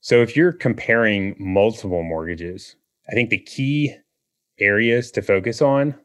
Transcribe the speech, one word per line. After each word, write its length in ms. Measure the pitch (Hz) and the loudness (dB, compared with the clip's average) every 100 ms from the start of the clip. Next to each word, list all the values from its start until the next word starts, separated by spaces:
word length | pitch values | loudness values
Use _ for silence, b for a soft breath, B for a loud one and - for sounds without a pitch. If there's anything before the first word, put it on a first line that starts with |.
So 220 | - 120 | 4 4
if 120 | 117 | 4
you're 180 | 135 175 | 2 2
comparing 840 | - 127 107 - 117 113 104 98 - | 2 -4 -4 0 2 4 2 -2 -6
multiple 640 | 95 95 107 113 101 90 | -2 2 2 0 -4 -4
mortgages, 720 | 82 80 80 85 85 92 - _ _ _ - | -4 -6 -6 -8 -8 -12 -16 _ _ _ -6
I 20 | |
think 160 | 110 117 | -4 -2
the 140 | 110 | -4
key 520 | - - 135 147 143 - _ _ _ _ _ _ | -8 -6 -2 -2 -2 -6 _ _ _ _ _ _
areas 520 | 101 101 117 117 120 | 0 2 2 0 0
to 100 | - | -6
focus 400 | 98 98 101 113 | 0 0 0 0
on 360 | 143 139 143 139 | 2 2 0 -4